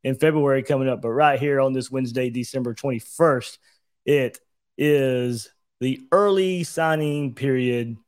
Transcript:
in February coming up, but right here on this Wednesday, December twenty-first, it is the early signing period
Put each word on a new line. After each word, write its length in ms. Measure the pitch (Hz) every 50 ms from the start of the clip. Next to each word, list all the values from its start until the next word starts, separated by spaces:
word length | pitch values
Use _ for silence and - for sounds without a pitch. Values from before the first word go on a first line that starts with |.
| -
in 100 | 131 131
February 480 | 135 156 156 151 156 143 139 135 135 131
coming 240 | - 147 131 131
up, 140 | 131 127 -
but 100 | - 117
right 260 | 113 135 151 147 139
here 220 | 123 139 147 139 135
on 140 | 135 135 131
this 180 | 131 123 -
Wednesday, 380 | 131 131 131 120 117 131 127 123
December 440 | 117 127 120 - - 135 123 120 110
twenty-first, 880 | - - 139 127 113 - - - - 165 160 139 123 - - - _ _ _ _ _ _ _ _ _ _
it 340 | - 147 143 131 117 - - _ _ _ _ _ _ _
is 720 | - 143 151 147 143 135 131 127 123 123 123 120 113 - - _ _ _ _ _ _
the 200 | 123 131 131 127 - _ 170
early 500 | 190 202 202 196 190 190 185 185 180 170
signing 720 | - - 165 165 160 160 156 151 147 147 147 143 135 117
period 640 | - 139 139 131 127 123 123 120 120 120 117 113 - _